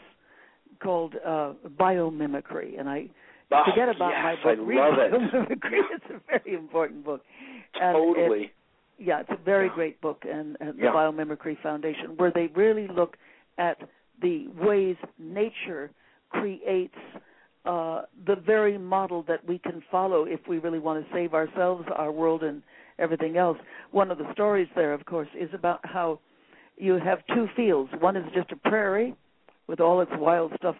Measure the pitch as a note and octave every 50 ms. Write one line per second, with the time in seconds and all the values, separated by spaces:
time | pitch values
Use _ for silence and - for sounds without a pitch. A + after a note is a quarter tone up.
0 | - - _ _ _ _ _ - - _ _ _ _ _ _ - - G3 F3+ E3+
1 | E3 D#3+ - - - E3+ D#3+ D#3 D3 C#3+ - - - D#3 C#3+ D3 F#3+ F#3 F#3 F3+
2 | E3+ D#3+ D#3+ D3+ D3+ C#3+ C#3 C#3 - - - - - - - - C3+ C#3 C#3 D3
3 | - - - _ - - - - _ - C#3 D3 E3+ G3 - A3 B3 B3 A3+ -
4 | F3+ F3 - - D#3+ E3 E3 D#3 - C3+ A2+ A2 A2 A2+ A#3+ - D3 D3+ - C3
5 | - G#2+ - B3 A#3 G3+ - C4 A3 - B3+ G#3+ - - - G4+ F#4+ - E4+ -
6 | - - - A3 - - D4 A3 - - F#3+ E3+ D#3+ D#3 - E3 D#3+ D3 - D3
7 | C#3+ D3 C#3+ C3 - _ - - C4 C4+ C4 A#3 - - - - F3+ F3 - D#3
8 | D#3+ E3+ E3+ - - A#2 A2 G#2 G#2+ G#2+ _ _ _ _ _ _ _ _ _ -
9 | G#3 F3 D#3 D3+ D3+ - G3+ F#3+ D#3+ F#3 G3+ G3 F#3+ F#3 D3+ D#3+ E3 D#3 - _
10 | - D#3 C#3+ - - - D3+ D3+ D#3 D3+ D3 - D3+ D3+ C3+ C3 - A#2+ - D#3+
11 | D#3 D#3 D#3 D#3 D#3 D3+ D3+ - - D#3+ D3+ - - D#3 D3+ D3 D3 D#3 D3+ -
12 | - D#3+ D#3+ D#3+ F3+ F3 E3+ E3+ E3+ D#3+ D3+ F3+ G#3 A3 A3 G#3+ G#3 F#3+ F3+ F3
13 | F3 E3+ - - _ - - _ _ _ _ - F3 E3+ D#3 - - - _ _
14 | _ _ _ - F3+ F3+ E3+ D3+ - - F#3+ D#3+ F3 G#3+ G#3 G3 F#3+ F#3 F3+ -
15 | - - _ - D#3+ D#3+ F3+ G3 G#3+ A3+ - - - - F3 D3 C#3+ D3 - _
16 | _ _ _ _ _ _ - - G#3+ G3+ F#3+ D#3 - G3 F#3+ F#3 F3+ - - -
17 | - - - - - _ _ _ _ _ _ _ - F3 F3+ E3+ E3 D#3+ D#3+ -
18 | - - _ - F#3 F3 G3+ F#3+ E3 F#3+ G#3+ G#3+ G#3+ G#3 G3+ G3 F#3 F3+ F#3+ F#3+
19 | F#3+ F#3 F3 E3+ D#3+ - E3 D#3 - E3+ F3+ F3 - - E3+ E3 - - - F#3
20 | F#3+ F#3+ F#3 D#3 D#3 E3 D#3+ D#3+ - - F3+ E3 D#3 E3+ E3 D#3+ D3+ D#3+ D#3 D#3
21 | D3+ - - F3 F3 E3+ D#3+ D#3+ D#3+ D#3 - F#3+ F3+ F3+ F#3 F3 E3 - - -
22 | D#3 D3+ D3+ D#3 D#3+ E3 E3 D#3+ D#3 D3+ C#3+ D3 - _ - - - - _ -
23 | E3+ D#3+ D#3+ - E3 D#3+ D#3+ F3 F3+ E3+ D#3 - - - - - - - - G3+
24 | G3 F#3 F3+ D3 D3 C#3 - - G#3 G#3 G#3 G3 F3+ - - F3+ E3 D3 D3 C#3+
25 | D3 - E3+ E3 D3 C#3+ - - F3 D#3 F#3 F#3 - F3 F3 - - E3+ - F#3
26 | F3 E3 D#3 D#3 _ _ _ _ _ _ _ - - _ _ - - F#3 F#3 F3+
27 | - F#3 F3+ F3+ - - G#3 A#3+ A3+ F#3 - - A#3+ G#3 E3+ C#3 C3+ C3+ - D#3+
28 | E3 F#3 F#3+ F#3+ E3+ - - F#3 E3+ - - C#3+ - B3 G#3+ A3 G#3 G3 F#3+ G#3
29 | A#3 B3+ - _ _ _ _ _ _ _ _ _ _ - E3 D#3+ E3 E3+ F3+ F3+
30 | F3 - - D#3 D3 D#3+ E3+ E3+ E3 D#3 - - - F3 D#3+ -